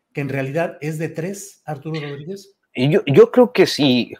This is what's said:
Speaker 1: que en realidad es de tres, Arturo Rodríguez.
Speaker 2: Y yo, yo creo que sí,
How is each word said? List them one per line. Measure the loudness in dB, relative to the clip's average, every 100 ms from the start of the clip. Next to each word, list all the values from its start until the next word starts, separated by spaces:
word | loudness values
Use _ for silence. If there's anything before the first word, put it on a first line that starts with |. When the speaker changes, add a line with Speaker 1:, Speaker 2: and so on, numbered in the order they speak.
| _
Speaker 1:
que | -8
en | -6
realidad | -4 -4 -4 -4 -6
es | -10 -6
de | -8
tres, | -8 -10 -10 -16 -18 -12
Arturo | -12 -8 -8
Rodríguez. | -8 -12 -12 -14 -16 _ _
Speaker 2:
Y | -2 0
yo, | 2 4
yo | 6 6
creo | 6 4
que | 4 2
sí, | 2 2 2 -2 -10